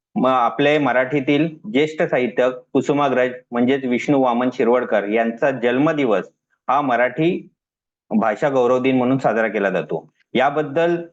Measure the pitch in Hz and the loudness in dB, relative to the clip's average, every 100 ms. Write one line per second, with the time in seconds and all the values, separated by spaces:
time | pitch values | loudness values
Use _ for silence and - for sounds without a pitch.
0 | _ - 127 127 117 - 143 151 139 120 | _ -2 0 2 0 0 2 2 2 0
1 | 127 143 131 147 160 - 107 120 151 - | 0 -2 0 0 0 -6 -4 -2 0 -2
2 | 170 143 123 - 127 127 - 139 - 143 | -2 0 -2 0 -2 -2 -4 -2 0 0
3 | 143 127 127 127 - 120 123 135 131 120 | 0 0 0 -4 -6 -2 0 0 0 -2
4 | 127 139 127 120 127 123 117 123 120 110 | 0 2 2 0 -2 0 2 2 2 -2
5 | 101 110 117 113 147 131 120 123 151 151 | 0 0 -2 -2 -2 0 0 0 0 0
6 | 131 98 - _ _ _ - 135 139 120 | 0 0 -2 _ _ _ -2 -2 0 0
7 | 123 135 165 - - _ _ _ _ _ | 0 0 0 -2 -8 _ _ _ _ _
8 | - 110 110 107 151 135 123 127 131 131 | -4 0 0 0 0 2 2 2 2 2
9 | 123 131 135 110 110 104 98 90 78 80 | 2 0 0 0 0 0 0 -2 -4 -8
10 | - _ _ 113 135 147 143 139 170 170 | -10 _ _ 0 0 0 -2 0 0 0
11 | 170 | -6